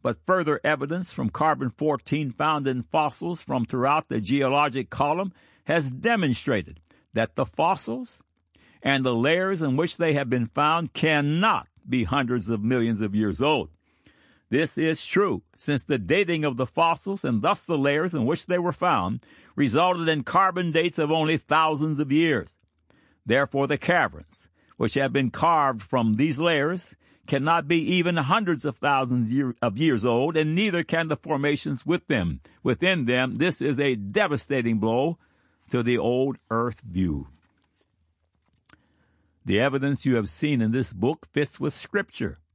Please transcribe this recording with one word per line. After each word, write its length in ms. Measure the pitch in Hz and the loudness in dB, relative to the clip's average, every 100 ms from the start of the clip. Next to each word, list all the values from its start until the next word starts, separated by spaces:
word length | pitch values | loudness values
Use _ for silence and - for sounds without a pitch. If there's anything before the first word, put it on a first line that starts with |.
but 200 | 131 110 - | -4 -4 0
further 340 | 185 156 143 | 0 2 0
evidence 500 | - 151 139 175 180 | 0 0 -2 -4 -6
from 160 | - 120 | -4 -4
carbon 400 | - 156 147 131 | 0 0 2 -2
fourteen 640 | - 151 139 - 151 143 | -2 -2 -2 -2 -4 -4
found 360 | 117 147 151 135 | -2 0 0 0
in 160 | 127 | -2
fossils 580 | 117 160 151 - 170 175 | -2 0 0 -2 -8 -8
from 240 | - 135 113 | -4 -4 -2
throughout 440 | 131 131 151 - | 0 2 0 0
the 100 | 120 | -4
geologic 720 | 98 139 135 143 147 127 117 | 0 0 2 2 2 -2 -8
column 420 | - 147 165 196 - _ _ | -2 0 0 -4 -10 _ _
has 280 | - 165 139 | -2 0 0
demonstrated 880 | 127 226 233 151 120 - 110 80 - _ _ _ | -2 0 2 2 0 0 -2 -2 -16 _ _ _
that 220 | 110 113 - | -2 -2 -2
the 100 | 135 | -4
fossils 760 | - 160 190 - 240 247 - _ _ _ _ _ _ | 0 0 0 -4 -6 -10 -16 _ _ _ _ _ _
and 220 | - 139 127 | -2 0 2
the 100 | 117 | 2
layers 460 | 131 170 190 190 | 2 2 0 -2
in 160 | 156 131 | 0 0
which 200 | 170 - | 0 0
they 160 | 165 | 0
have 160 | 147 131 | 0 0
been 180 | 123 117 | -2 -2
found 460 | - 151 165 165 | 0 2 2 -2
cannot 760 | - 160 151 143 160 214 202 - _ - | -2 0 2 2 2 2 0 -4 _ -4
be 160 | 127 | -2
hundreds 460 | 98 143 123 123 95 | 0 -2 0 -2 -2
of 120 | 113 | -2
millions 380 | 107 127 117 107 | 0 2 2 0
of 160 | 107 104 | -2 0
years 260 | 107 90 | 0 0
old. 280 | 139 147 78 _ _ _ _ _ _ _ _ | 2 2 -2 _ _ _ _ _ _ _ _
This 280 | 135 160 - | 0 0 0
is 260 | 160 156 - | 0 -2 -2
true, 360 | 185 196 98 _ - | 0 2 -2 _ -12
since 300 | - 143 - | -2 -2 0
the 120 | 135 | -4
dating 460 | 90 175 185 170 | 2 0 2 0
of 140 | 147 123 | -2 -2
the 100 | 127 | -4
fossils 560 | - 165 165 - 196 | 0 0 0 -6 -6
and 180 | 139 113 | -2 0
thus 240 | 143 202 - | 0 -2 -2
the 120 | 156 | 0
layers 360 | 139 143 175 | 2 2 0
in 120 | 165 117 | 0 0
which 200 | 165 - | -2 -2
they 140 | 180 | -2
were 140 | 175 | -2
found 500 | - 180 131 90 117 - - - - | 0 0 2 0 -4 -10 -20 -14 -2
resulted 540 | 139 123 180 180 165 | 2 4 2 2 0
in 140 | 156 | -2
carbon 480 | 123 185 190 180 175 | 0 2 2 2 0
dates 280 | 160 175 170 | 0 0 0
of 120 | 147 | 0
only 260 | 160 156 156 | 2 2 -2
thousands 600 | - 151 156 151 156 147 | 2 2 2 0 -2 -2
of 120 | 147 | 2
years. 480 | 147 165 127 - - _ _ _ _ _ _ - | 2 4 0 -4 -16 _ _ _ _ _ _ 0
Therefore, 420 | 123 139 139 139 | 2 2 0 0
the 100 | 147 | -2
caverns, 720 | - 175 117 78 - - - _ _ _ | 2 2 2 -2 -20 -20 -20 _ _ _
which 200 | 117 139 | -2 0
have 180 | 139 | 0
been 180 | 139 127 | 0 -2
carved 500 | - 165 165 139 117 | 2 2 4 2 -2
from 340 | 101 131 113 107 | -2 0 2 2
these 240 | 151 135 | 0 2
layers, 580 | 170 156 147 185 - - _ _ - | 0 2 0 -4 -8 -16 _ _ -4
cannot 440 | 139 147 170 147 | -2 2 0 2
be 80 | 170 156 180 | 0 2 2
even 220 | 170 170 | 2 0
hundreds 480 | 139 208 190 165 147 | 2 0 2 -2 -4
of 100 | - | -2
thousands 540 | 147 139 131 123 113 | 0 0 2 0 0
year, 240 | 131 135 117 | 0 -2 -2
of 160 | 120 101 | -2 2
years 260 | 160 120 | 2 2
old, 320 | 120 117 147 151 | 2 2 2 0
and 180 | 156 | 0
neither 300 | 165 214 170 | 0 0 0
can 240 | - 165 165 | -2 -2 -2
the 80 | 151 | -4
formations 680 | - 147 147 147 151 135 - | -4 -2 0 -2 -4 -6 -2
with 200 | 175 _ | -2 _
them, 340 | 131 87 69 - _ | 0 0 -4 -12 _
within 420 | 123 123 185 185 117 | -2 0 2 2 2
them. 300 | 123 127 113 | 2 0 0
This 260 | 170 - | -2 0
is 180 | 135 131 | -2 0
a 160 | 143 120 | 0 -2
devastating 840 | 98 202 196 147 - 135 117 110 | -2 0 0 -2 -2 -2 0 0
blow 380 | 110 117 151 170 _ _ _ _ _ | 0 0 -2 -4 _ _ _ _ _
to 120 | 127 | -2
the 160 | 117 120 | 0 0
old 400 | 110 123 135 123 _ | 0 0 -2 -4 _
earth 300 | 113 120 113 | -4 -4 -6
view. 480 | 110 92 90 73 67 - _ _ _ _ _ _ _ _ _ _ _ _ _ - _ _ _ _ _ _ - | -8 -2 -2 -2 -8 -20 _ _ _ _ _ _ _ _ _ _ _ _ _ -20 _ _ _ _ _ _ -2
The 140 | 98 | 2
evidence 460 | 135 135 139 139 135 | 2 0 -2 -2 0
you 100 | 120 | 0
have 140 | 101 | -2
seen 320 | - 151 135 | -4 -2 0
in 100 | 110 | 0
this 220 | 120 127 | 0 -4
book 340 | 95 113 156 - | -2 -2 -2 -6
fits 280 | - 147 - | -4 -4 -4
with 140 | 143 | -8
Scripture. 640 | - - 202 196 - 87 69 _ | -6 -6 -6 -6 -6 -8 -8 _